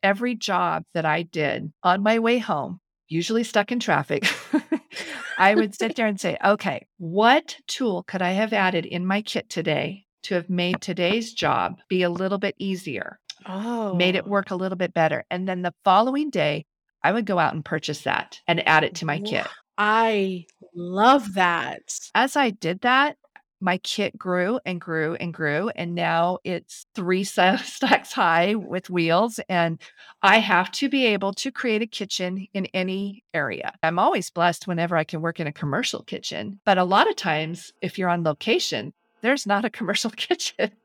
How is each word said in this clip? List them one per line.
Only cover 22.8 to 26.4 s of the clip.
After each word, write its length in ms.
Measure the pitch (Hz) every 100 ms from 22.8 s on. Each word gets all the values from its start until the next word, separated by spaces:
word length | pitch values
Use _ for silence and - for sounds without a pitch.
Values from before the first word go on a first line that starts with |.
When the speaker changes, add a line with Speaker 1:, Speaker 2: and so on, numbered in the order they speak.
Speaker 1:
that, 340 | 247 254 294 - _ - _ _
my 180 | 185 185
kit 380 | - - 202 -
grew 440 | 185 180 180 247
and 160 | - 180
grew 360 | 170 160 156 170
and 180 | 175
grew, 360 | 160 156 147 214
and 220 | - 175
now 460 | 170 170 165 170 180